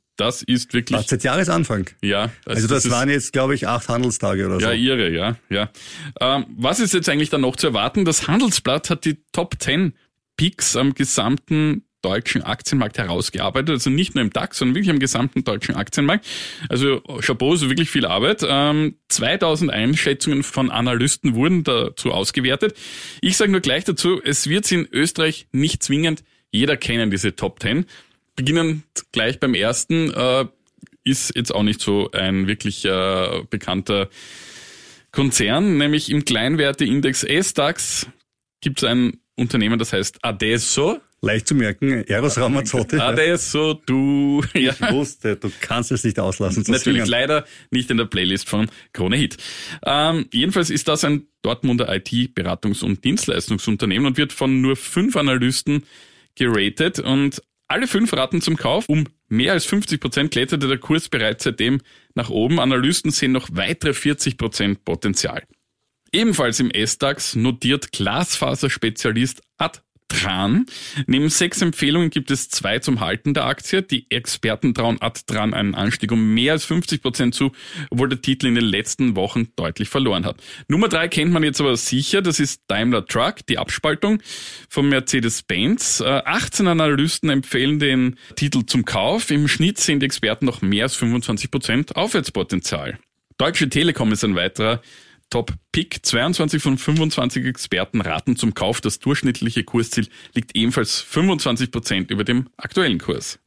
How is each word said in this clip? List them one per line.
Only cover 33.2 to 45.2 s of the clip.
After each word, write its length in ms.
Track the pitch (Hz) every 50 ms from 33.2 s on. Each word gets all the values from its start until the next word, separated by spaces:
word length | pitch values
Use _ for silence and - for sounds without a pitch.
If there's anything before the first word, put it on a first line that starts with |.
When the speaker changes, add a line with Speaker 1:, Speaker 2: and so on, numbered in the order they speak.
| 92 - - 87 - -
Speaker 1:
bekannter 580 | 117 101 - 98 92 95 95 - 104 98 98 - - - - - - - - - - - - - - - - - - - _ _
Konzern, 640 | - 143 139 131 - - 107 104 123 160 202 202 170
nämlich 320 | 143 147 147 151 151 - -
im 160 | 151 147 143
Kleinwerte-Index 1000 | - 123 110 117 135 160 156 143 139 139 - 151 101 127 143 139 135 127 - -
S 280 | - 143 170 190 -
dax 540 | - 156 143 151 185 - - - - - - 123 - _ _ _ _ _ _ _ _ _
gibt's 220 | - 143 135 - 135
ein 340 | 117 120 123 123 117 - - _ _ _
Unternehmen, 440 | - 123 117 - 117 104 107 117 110
das 140 | 117 -
heißt 320 | - 95 98 - - - -
Adesso. 720 | 120 104 98 110 110 117 120 - - - 139 147 185 269 294 - _ _ _
Speaker 2:
Leicht 260 | - 107 107 110 - -
zu 60 | 151
merken, 500 | 135 113 104 98 - 135 135 135 113 101
Eros 320 | - 101 110 139 143 - 127
Ramazzotti. 580 | 123 117 135 - - - - 123 113 - 151
Speaker 1:
Adesso, 800 | 156 120 123 117 151 156 170 175 - - - - 151 156 156 151
du. 680 | 156 _ - 131 135 135 139 143 139 143 139 143 147 - -
<laughs> 60 | -
Ja. 180 | - - -
Speaker 2:
Ich 180 | - - 240 214
wusste, 460 | 156 139 143 - - -